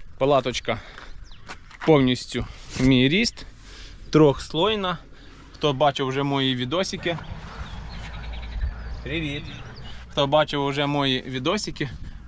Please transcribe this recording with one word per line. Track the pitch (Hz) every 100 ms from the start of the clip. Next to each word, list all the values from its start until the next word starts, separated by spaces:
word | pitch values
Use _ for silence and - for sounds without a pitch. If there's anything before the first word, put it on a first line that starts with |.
| - -
Палаточка | 135 139 127 117 - 110 - - - - - - - - - - -
повністю | 147 127 123 - 120 - - - -
мій | 131 127 135
ріст. | 185 233 - - - - - - - -
Трьохслойна. | 156 151 - - 151 196 214 185 170 - - - - -
Хто | - 151
бачив | 131 147 139 131
вже | 131
мої | 143 139 131 123
відосики? | 127 170 190 190 175 165 - - - - - - - - - - - - - - - - - -
Привіт! | 123 160 151 147 - - - - - - -
Хто | 151 139
бачив | 151 147 143 139
вже | 139 143
мої | 143 135 127
відосики, | 135 131 139 208 175 - 143 - - -